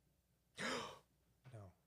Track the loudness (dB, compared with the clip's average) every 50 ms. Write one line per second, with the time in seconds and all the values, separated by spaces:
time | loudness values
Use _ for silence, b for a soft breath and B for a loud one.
0 | -20 -20 _ _ _ _ -20 _ _ _ -2 B B B B B B B B B
1 | B _ -20 -20 _ -20 _ _ -14 -12 -10 -10 -10 -10 -14 -18 _